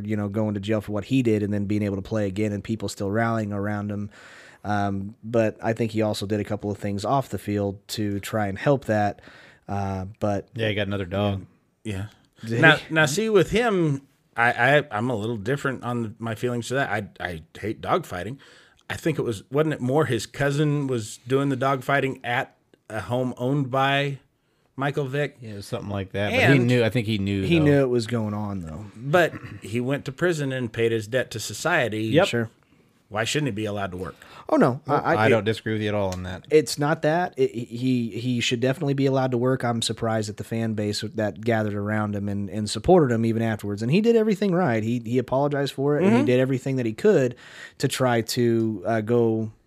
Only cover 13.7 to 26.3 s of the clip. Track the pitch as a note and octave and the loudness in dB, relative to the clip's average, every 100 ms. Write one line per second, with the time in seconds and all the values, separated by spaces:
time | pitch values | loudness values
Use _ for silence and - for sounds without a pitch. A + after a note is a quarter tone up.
13.7 | F#3+ D#3 C#3 - _ _ - A#2+ A#2 B2 | 2 2 -2 -6 _ _ 0 2 4 4
14.7 | D3 C#3+ G#2 B2+ A2 A2 A2+ G2 C#3+ C#3 | 4 2 -2 -2 -2 -2 -4 -2 -2 -2
15.7 | A#2 A#2+ A#2+ A2 - A2+ G#2+ B2 A#2+ A2+ | -4 -4 -4 -6 -6 -8 -4 -2 -2 -2
16.7 | C3 C3+ G#2+ F#2+ - F2+ D#2+ - - G2+ | -2 -2 -2 -6 -8 -8 -8 -14 -10 -8
17.7 | - F#2+ F3 - F2+ F#2 C#3 - - _ | -6 -2 -2 -2 -8 -8 -12 -18 -20 _
18.7 | _ - G#2 E3 D3 A#2 G#2 - C#3+ D#3 | _ -12 -4 -2 -2 -2 -6 -2 0 0
19.7 | - B2 D3 C#3 A#2 - - C#3+ C#3+ D3+ | -2 0 2 2 -2 -4 -2 0 2 0
20.7 | D3 C#3 A#2+ G#2+ - A#2+ C3+ C#3 B2+ C3+ | 0 -2 -4 -6 -10 -2 0 0 0 0
21.7 | C3+ C3 C#3 C3+ - A#2+ B2 - _ _ | 0 0 0 0 -4 -4 -2 -4 _ _
22.7 | _ - G#2+ G2 B2 B2+ A#2 B2 D3 B2+ | _ -10 -8 -2 -2 -2 -2 0 0 0
23.7 | C3+ C3+ C#3 C#3+ C3+ _ _ _ _ _ | 0 2 2 -2 -6 _ _ _ _ _
24.7 | - C#3 D3+ C3 C#3+ C#3+ - A2+ G2+ - | -6 -4 -2 -2 -2 -4 -6 -12 -12 -8
25.7 | A2 G2+ G2+ F#2+ G2 G2+ | -8 -4 -4 -4 -2 0